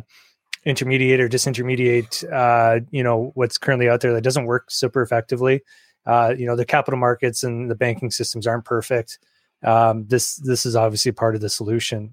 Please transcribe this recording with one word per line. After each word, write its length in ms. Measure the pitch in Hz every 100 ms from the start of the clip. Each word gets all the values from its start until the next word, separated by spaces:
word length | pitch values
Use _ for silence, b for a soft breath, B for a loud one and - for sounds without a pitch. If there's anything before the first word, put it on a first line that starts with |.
| - b b b _ - 151
intermediate 560 | 135 127 131 127 131
or 80 | 123
disintermediate, 1000 | 123 143 120 123 127 123 120 113 - -
uh, 520 | 143 120 117 113 117 123
you 100 | 139
know, 300 | 123 113 127 131
what's 220 | 120 -
currently 300 | - 127 120
out 140 | 120
there 120 | 123
that 100 | 117
doesn't 200 | 127 135
work 260 | 117 123 -
super 320 | - 131 135
effectively, 600 | 117 117 - 123 127 135 - b b b 113
uh, 300 | 120 117 131
you 80 | 120
know, 120 | 120
the 80 | 120
capital 340 | 147 135 131
markets 440 | 123 120 123 113
and 280 | 123 117 123
the 40 | 107
banking 360 | 123 113 120
systems 340 | - 113 117 113
aren't 200 | 117 -
perfect. 540 | 117 - 120 113 - _ _ _ _
Um, 420 | 117 113 113 113 104
this, 280 | 123 - -
this 300 | 135 123 123
is 100 | 113
obviously 380 | 113 107 127
part 220 | 110 113 110
of 60 |
the 80 | 104
solution. 600 | - 104 117 - 107 107